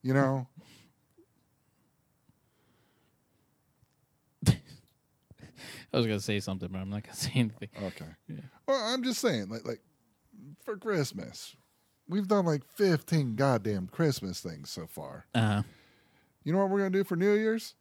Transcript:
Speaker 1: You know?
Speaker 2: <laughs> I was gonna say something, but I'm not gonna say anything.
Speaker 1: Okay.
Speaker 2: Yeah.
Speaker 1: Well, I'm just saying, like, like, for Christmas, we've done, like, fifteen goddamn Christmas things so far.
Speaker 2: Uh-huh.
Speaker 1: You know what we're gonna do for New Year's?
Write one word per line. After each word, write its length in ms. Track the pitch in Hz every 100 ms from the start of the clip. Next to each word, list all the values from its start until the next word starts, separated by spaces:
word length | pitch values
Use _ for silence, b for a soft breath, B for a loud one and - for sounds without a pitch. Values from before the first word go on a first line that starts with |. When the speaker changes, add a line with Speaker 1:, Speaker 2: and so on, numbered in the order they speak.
Speaker 1:
You 100 | 127
know? 340 | 135 135 135 127 - B B B _ _ _ _ _ _ _ _ _ _ _ _ _ _ _ _ _ _ _ _ _ _ _ _ _ _ _ _ _ _ _ _ _ _ _
Speaker 2:
<laughs> 20 | -
I 60 | - - - _ _ _ _ _ - B B B B B 120
was 80 |
gonna 140 | 113 104
say 200 | 107 104
something, 300 | 95 95 95
but 60 | 95
I'm 140 | 95
not 100 | 104
gonna 120 | -
say 160 | - 135
anything. 360 | 131 113 107 98 -
Speaker 1:
Okay. 240 | 95 - 80 80 -
Speaker 2:
Yeah. 140 | - 135 b -
Speaker 1:
Well, 100 | 269
I'm 220 | 226 262
just 180 | 254 233
saying, 280 | 247 123 98
like, 160 | 113
like, 160 | 120 113 _ _ _ _ _ - 131 151
for 140 | - 208
Christmas, 800 | 226 185 131 95 - - - - _ _ _ _ -
we've 200 | 190 196
done, 180 | 208
like, 180 | 175 147 -
fifteen 600 | - 196 156 - 165 131
goddamn 520 | 110 139 117 104 101 92
Christmas 520 | - 160 - 95 87
things 300 | 90 78 71
so 160 | -
far. 400 | 80 - 69 - -
Speaker 2:
Uh-huh. 300 | 120 107 104 - b b b b b b _
Speaker 1:
You 100 | 147
know 60 | 185
what 100 | 196
we're 80 | 196
gonna 120 | 196
do 120 | 190
for 120 | 190
New 180 | 170 202
Year's? 400 | 208 220 226 - _